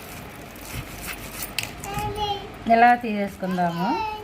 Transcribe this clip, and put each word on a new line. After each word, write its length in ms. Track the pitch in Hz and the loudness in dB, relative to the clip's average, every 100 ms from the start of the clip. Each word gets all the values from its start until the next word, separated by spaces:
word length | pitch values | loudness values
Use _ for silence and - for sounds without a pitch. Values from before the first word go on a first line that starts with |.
| - - - - - - - - - - - - - - - - - - 392 403 415 403 415 403 - - - | -12 -12 -14 -14 -14 -14 -8 -8 -8 -10 -10 -10 -10 -10 -8 -6 -8 -8 -6 -2 -2 -2 -2 -2 -6 -6 4
ఇలా 180 | 226 240 240 | 8 10 8
తీసేసుకుందాము. 960 | 240 208 202 - 185 185 175 170 185 415 440 427 | 4 0 -2 -2 -2 0 0 2 0 0 -2 -6